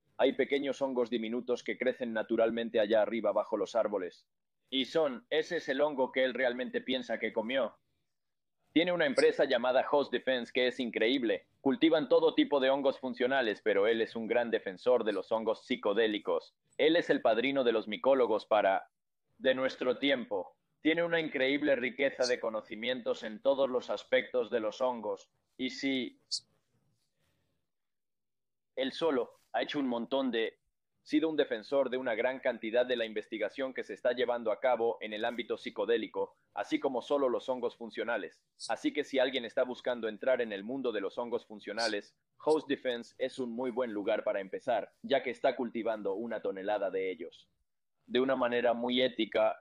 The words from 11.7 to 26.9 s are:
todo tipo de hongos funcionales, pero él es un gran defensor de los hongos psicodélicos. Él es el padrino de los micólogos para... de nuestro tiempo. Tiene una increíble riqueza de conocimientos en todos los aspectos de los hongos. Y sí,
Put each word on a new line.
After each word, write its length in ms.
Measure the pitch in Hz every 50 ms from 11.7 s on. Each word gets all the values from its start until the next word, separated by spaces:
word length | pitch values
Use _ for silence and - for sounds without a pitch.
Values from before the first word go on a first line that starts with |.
| 131 117 156 165 160 156 147 120
todo 260 | 165 165 160 160 151
tipo 260 | - 147 - 147 139
de 100 | 127 131
hongos 280 | 135 143 131 135 131 -
funcionales, 640 | - 131 117 - 123 123 139 139 127 110 98 - -
pero 240 | 110 101 98 98
él 140 | 113 117 113
es 160 | 110 - -
un 100 | 117 113
gran 240 | 101 113 120 120 117
defensor 540 | 110 107 - 101 92 87 - 127 127 120 110
de 80 | 107 101
los 180 | 95 - - 113
hongos 340 | 110 113 110 107 - -
psicodélicos. 880 | - 127 117 - 107 101 107 117 110 104 101 - 95 85 82 - - _ _ _ _ _ -
Él 180 | 131 156 165
es 140 | 170 - -
el 100 | 151 131
padrino 420 | - 120 110 110 117 139 139 139 127
de 100 | 120 113
los 160 | 110 101 107
micólogos 580 | 107 87 - 131 139 135 120 104 107 101 -
para... 420 | - 110 104 101 95 95 - - - _ _ _ _ _ _ _ _ _
de 180 | _ 113 123 127
nuestro 440 | 127 131 127 - - 147 127 123 123
tiempo. 580 | 135 143 139 123 113 - 104 95 87 - - _ _ _ _ _
Tiene 220 | - 151 165 170 170
una 180 | 170 170 165
increíble 560 | 160 147 - 139 131 131 143 143 147 - -
riqueza 500 | 123 120 127 113 - 139 139 - - 127
de 140 | 123 123 117
conocimientos 800 | - 117 110 107 - - 110 104 113 123 127 127 110 131 123 - 120
en 200 | 110 107 107 -
todos 260 | 135 139 131 139 123
los 220 | 127 120 113 -
aspectos 580 | 107 104 - - 127 127 123 - - 127 117 104
de 120 | 117 113
los 200 | 107 107 104 -
hongos. 500 | 127 127 123 117 104 104 98 - - _ _ _ _ _ _ -
Y 120 | 131 127
sí, 500 | 131 - - 139 135 131 120 - - _ _ _ - - - _ _ _ _ _ _ _ _ _